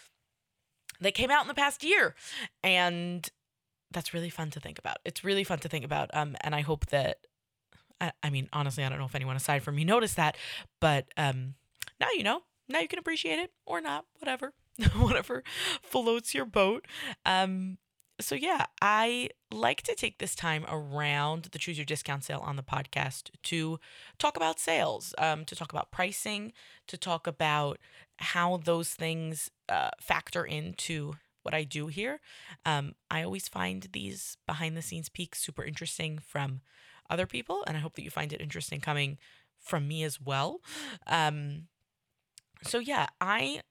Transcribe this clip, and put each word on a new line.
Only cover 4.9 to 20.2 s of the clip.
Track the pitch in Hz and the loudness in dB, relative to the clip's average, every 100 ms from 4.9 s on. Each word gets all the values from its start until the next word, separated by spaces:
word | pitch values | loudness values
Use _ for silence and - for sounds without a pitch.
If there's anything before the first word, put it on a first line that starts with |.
| - - | -6 -6
It's | - | -4
really | 190 196 | 0 2
fun | 196 165 | 2 -2
to | 156 | -2
think | 156 147 | -4 0
about. | 147 - | 0 0
Um, | 151 147 139 | 0 -2 -4
and | - | -2
I | 147 | 0
hope | 147 151 - | 0 0 2
that, | 147 131 - _ _ _ _ _ - _ _ | 2 2 -2 _ _ _ _ _ -20 _ _
I, | 175 - | -4 -2
I | 147 | -2
mean, | 139 131 | 0 0
honestly, | 147 139 131 | 0 0 0
I | 135 | -2
don't | 139 | -2
know | 135 | -4
if | |
anyone | 139 131 131 | -2 -2 0
aside | - 143 | 2 2
from | 151 143 | 2 2
me | |
noticed | 160 233 214 - | 6 6 6 4
that, | 151 - - - - _ | 2 2 -6 -10 -12 _
but, | 160 143 131 - | 6 6 2 0
um, | 147 131 131 135 _ _ - - | 2 2 -4 -8 _ _ -14 0
now | - | 2
you | 415 | 4
know. | 202 294 - _ - | 2 0 -4 _ -2
Now | 294 | 0
you | 330 | 0
can | 370 | -2
appreciate | 330 320 330 311 | -2 0 2 0
it | 359 - - | 0 -8 -4
or | 339 | -2
not, | 320 285 330 _ | 0 -2 -4 _
whatever. | 285 262 269 - _ - | -4 -2 -4 -8 _ 2
<laughs> | 214 202 | 4 8
Whatever | 214 - - - - - 370 330 | 6 6 2 -4 -4 -4 -2 -2
floats | - 254 233 233 233 | 0 2 4 2 0
your | 277 254 | -2 2
boat. | 208 190 226 - - 269 214 - | 4 4 4 -4 -10 -8 -2 4
Um, | 185 190 185 185 185 _ _ _ - | 4 4 0 -4 -8 _ _ _ -10
so | - | -4
yeah, | 277 311 320 - - | -2 2 2 0 2
I | 202 214 233 247 - - _ | 4 4 4 0 -4 -6 _
like | 220 233 285 | 0 2 2
to | - | -2
take | 453 233 | -2 -2
this | - | -4